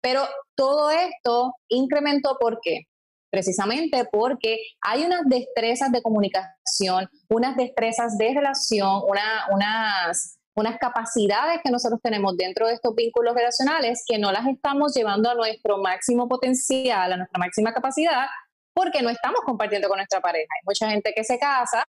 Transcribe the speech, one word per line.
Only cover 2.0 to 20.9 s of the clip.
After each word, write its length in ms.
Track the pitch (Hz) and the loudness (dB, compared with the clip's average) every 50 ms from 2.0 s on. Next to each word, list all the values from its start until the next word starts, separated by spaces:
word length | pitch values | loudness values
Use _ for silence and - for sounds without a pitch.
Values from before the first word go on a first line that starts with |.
| 285 294 285 285 269 277 262 262 | 2 2 2 2 2 0 0 2
¿por 200 | 240 233 226 226 | 0 0 0 -2
qué? 200 | - 170 160 160 - _ _ _ _ _ _ _ _ _ | -4 -4 -4 -4 -6 _ _ _ _ _ _ _ _ _
Precisamente 760 | - 190 175 190 185 - 196 202 240 294 330 302 277 254 240 247 | -2 -2 0 0 -2 0 -2 -2 0 -2 -2 0 0 0 0 0
porque 460 | - 208 226 262 269 247 - 220 226 220 220 - _ _ | 0 0 2 0 0 -2 -2 -2 -2 -2 -6 -14 _ _
hay 220 | - 196 226 277 320 | -4 -2 -2 0 0
unas 180 | 349 359 349 311 | 0 0 2 2
destrezas 680 | 262 254 247 247 - - 233 226 233 240 - 277 269 | 2 2 2 0 -4 -4 -2 0 0 0 0 0 0
de 100 | 247 240 | 0 0
comunicación, 1080 | - 226 220 208 202 190 - 190 190 - - _ _ - - - 196 185 185 185 190 - _ _ _ _ | 2 2 2 2 2 0 -2 -4 -6 -6 -18 _ _ -6 -4 -2 0 0 0 0 -2 -4 _ _ _ _
unas 260 | 220 226 247 262 254 | 0 2 2 0 0
destrezas 640 | 247 247 247 - - 220 226 226 233 233 233 214 | -2 -2 -2 -2 -2 -2 0 0 -2 -2 -2 0
de 160 | 202 220 233 269 | 0 0 2 2
relación, 680 | 294 285 269 269 - - - 226 202 196 196 196 202 196 | 2 0 0 -2 -2 -2 -2 0 0 2 2 0 2 2
una, 420 | 196 196 202 208 220 220 220 - - | 0 0 0 0 -2 -2 -2 0 0
unas, 840 | 196 196 202 208 220 226 226 214 202 190 175 170 175 - - - - _ _ _ _ | 0 2 2 0 0 0 0 0 0 0 0 -2 -2 -4 -6 -8 -12 _ _ _ _
unas 220 | 214 214 226 226 - | -2 -2 -2 -2 -2
capacidades 800 | 285 240 240 233 226 - - 247 208 202 202 220 277 320 339 330 - | -4 -2 -2 -2 -4 -2 0 2 2 4 2 2 2 0 0 0 0
que 80 | 277 | 0
nosotros 280 | 240 240 - 233 233 226 | 0 0 0 -2 -2 0
tenemos 360 | - 240 214 208 196 196 180 | -2 -2 0 0 0 0 0
dentro 300 | 175 185 185 381 - 226 | -2 -4 -2 0 0 0
de 80 | 226 233 | 0 0
estos 200 | 233 - 240 220 | 0 -2 -2 0
vínculos 400 | 233 233 233 - 240 233 233 240 | 0 -2 0 0 2 2 2 2
relacionales 680 | 247 233 240 240 - 262 285 320 320 269 226 240 233 - | 2 0 0 0 0 0 0 0 0 0 0 -2 -4 -4
que 100 | - 226 | -2 -2
no 140 | 214 208 202 | 0 0 0
las 160 | 190 247 240 | 0 0 0
estamos 480 | 269 262 - - 285 277 285 294 294 254 | -2 -2 0 -2 -2 0 2 0 2 2
llevando 340 | 262 220 214 196 208 220 240 | 0 0 2 2 2 2 2
a 60 | 247 | 2
nuestro 420 | 233 226 220 220 - - 214 202 196 | 0 0 -2 -2 -2 -2 -2 0 0
máximo 480 | 190 185 185 190 - - 240 240 247 240 | 0 -2 -2 -2 0 0 0 0 2 0
potencial, 840 | 254 254 254 254 254 254 - - 262 262 262 247 226 190 180 185 | -2 0 0 0 0 0 0 -2 -2 0 0 0 0 0 0 0
a 60 | 185 | -2
nuestra 200 | 180 185 - - | -4 -6 -6 -4
máxima 360 | 180 180 180 - - 214 226 226 | -4 -4 -2 0 0 0 0 0
capacidad, 540 | 254 254 269 262 302 320 339 302 247 269 269 - - - _ _ _ _ _ _ | -2 -4 -2 0 2 2 2 2 2 0 -2 -6 -14 -18 _ _ _ _ _ _
porque 280 | 349 381 359 359 285 | 0 0 0 0 0
no 80 | 240 233 | 0 0
estamos 320 | 240 - - 262 392 480 453 | -2 -2 -4 -2 -2 -2 -2
compartiendo 440 | - 240 196 214 208 208 202 202 196 | -2 -2 -2 -2 -2 0 0 0 0
con 80 | 196 | 0
nuestra 240 | 190 196 - 202 185 | -2 0 -2 -2 0
pareja. 260 | - 175 170 160 156 _ 156 165 | 0 0 0 -2 -2 _ -8 -6
Hay 40 | _ | _
mucha 240 | 185 202 - 220 | -4 -2 -2 0
gente 220 | 214 | 0